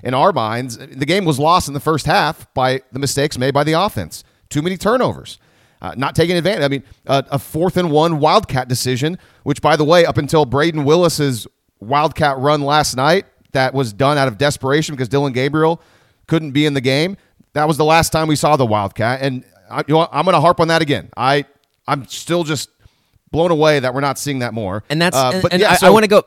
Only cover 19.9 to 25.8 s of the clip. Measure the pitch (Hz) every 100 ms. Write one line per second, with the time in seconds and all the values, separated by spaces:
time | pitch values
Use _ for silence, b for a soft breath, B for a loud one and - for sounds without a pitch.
19.9 | 156 160 135 175 170 160 170 160 165 156
20.9 | 123 90 - 123 143 139 _ _ _ -
21.9 | 143 117 - - 170 156 147 - _ _
22.9 | _ _ _ _ 143 175 160 156 147 127
23.9 | 127 139 127 143 135 120 113 98 104 -
24.9 | 151 175 139 131 185 175 180 202 180